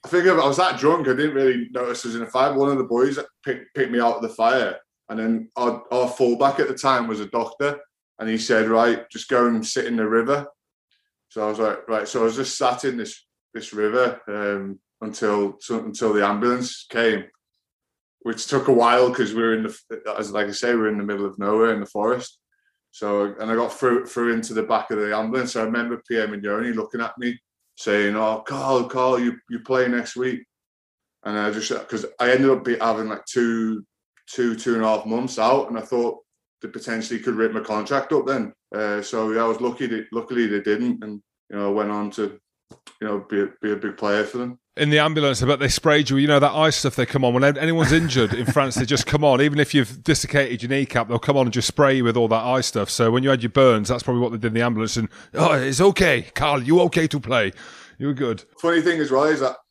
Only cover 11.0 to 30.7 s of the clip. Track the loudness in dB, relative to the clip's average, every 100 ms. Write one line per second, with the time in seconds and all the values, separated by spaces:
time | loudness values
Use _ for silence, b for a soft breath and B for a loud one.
11 | _ _ _ -6 -4 0 -2 -2 -4 -4
12 | -2 0 0 0 -6 0 -2 0 -4 -6
13 | -10 -14 _ _ _ -16 -12 -2 0 2
14 | 0 -2 -10 -6 -4 -4 -8 -14 _ _
15 | -14 -4 0 0 -2 -4 -8 -6 -6 -4
16 | 0 2 0 0 0 -2 -4 -10 -8 -2
17 | 0 0 -6 _ _ _ _ _ _ _
18 | _ _ -8 -6 -2 0 4 4 6 4
19 | 4 2 -4 0 0 0 -4 -10 _ -12
20 | -8 -8 -6 -4 -4 -2 0 2 0 -2
21 | -4 -4 -6 -4 -2 2 2 0 -4 -4
22 | -2 -2 -6 _ _ _ _ _ _ -10
23 | -4 -2 -2 -6 -4 -2 -2 0 0 0
24 | -2 -4 -2 -2 -2 -4 0 -2 -2 -4
25 | -2 -2 -2 -4 -4 -4 -4 -4 -4 -8
26 | _ -4 -4 -6 -6 -4 -4 -6 -6 -8
27 | -8 -6 -6 -6 _ _ _ -10 0 2
28 | 2 0 0 -2 -6 -6 0 0 0 0
29 | 2 2 0 -4 _ -12 -2 0 2 0
30 | -4 -6 -4 -6 -12 _ _